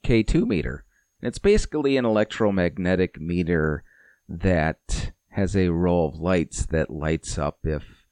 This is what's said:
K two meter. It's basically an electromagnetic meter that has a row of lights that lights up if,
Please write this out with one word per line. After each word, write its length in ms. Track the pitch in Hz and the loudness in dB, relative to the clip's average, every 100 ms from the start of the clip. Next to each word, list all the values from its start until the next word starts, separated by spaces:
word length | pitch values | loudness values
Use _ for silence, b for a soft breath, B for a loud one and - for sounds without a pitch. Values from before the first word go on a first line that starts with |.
K 220 | - 113 | 2 2
two 200 | 110 165 | 4 2
meter. 400 | 226 90 62 - - _ _ - | 2 -2 -4 -8 -14 _ _ -10
It's 160 | 120 - | -8 0
basically 580 | - 214 - 151 139 135 | 2 2 2 0 0 2
an 80 | |
electromagnetic 1160 | 120 107 107 - 107 98 87 92 90 92 90 - | 2 2 0 0 0 2 0 0 0 2 0 -4
meter 640 | 80 87 85 85 78 73 - b b b b | -4 -2 0 2 0 -2 -8 b b b b
that 840 | 85 92 85 78 - - - - - _ | -2 0 2 0 -4 -6 -4 -6 -12 _
has 260 | - 95 98 | -4 -2 2
a 120 | 90 | 2
row 360 | 85 90 87 | 2 2 2
of 120 | 78 78 | 0 -2
lights 500 | 85 92 76 - - | 0 0 -2 -4 -2
that 240 | 80 - | -2 -2
lights 480 | 76 76 80 - - | -4 -2 -2 -4 -4
up 220 | 73 - | -4 -4
if, 200 | 80 76 - - _ | -4 -4 -8 -20 _